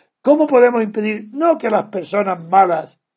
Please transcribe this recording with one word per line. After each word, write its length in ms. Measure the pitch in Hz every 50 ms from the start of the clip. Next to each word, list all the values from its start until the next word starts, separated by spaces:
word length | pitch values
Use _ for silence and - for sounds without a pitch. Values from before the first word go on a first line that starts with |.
| _ _ _ _
¿Cómo 260 | - 262 302 311 311
podemos 340 | 302 285 247 247 247 240 233
impedir? 460 | 220 208 214 220 208 214 214 214 208 214 254
No 240 | 277 320 339 311
que 120 | 320 - 233
las 180 | 208 190 -
personas 540 | - - 190 165 - 185 208 202 190 180 170 165
malas 540 | 165 180 196 190 180 170 156 156 - - _ _ _ _